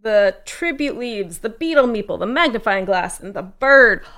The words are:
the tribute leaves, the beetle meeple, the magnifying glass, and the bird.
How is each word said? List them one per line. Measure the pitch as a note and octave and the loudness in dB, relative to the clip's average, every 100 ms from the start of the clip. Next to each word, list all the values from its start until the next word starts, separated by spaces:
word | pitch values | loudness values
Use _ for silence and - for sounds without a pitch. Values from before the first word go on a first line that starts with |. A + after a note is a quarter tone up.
the | A3 G#3 D4+ - - | 0 4 4 0 -12
tribute | - E4+ C#4 C#4+ A#3 | -6 -6 -2 -4 -4
leaves, | B3 G#3+ F3 E3+ | -6 -6 -8 -8
the | A3+ | -10
beetle | A3 E4 D4+ B3 | -6 0 2 2
meeple, | A3 G3+ D#3+ | -2 -6 -6
the | F#3 | -4
magnifying | C4+ E4 A3 A3 G3 F#3 | 0 0 0 -2 -2 0
glass, | F#3 F3 - | -2 -2 -10
and | F#3+ | -12
the | F3+ | -12
bird. | F#3 - C4+ C4+ A#3+ F#3 - | -14 -4 4 6 6 4 -6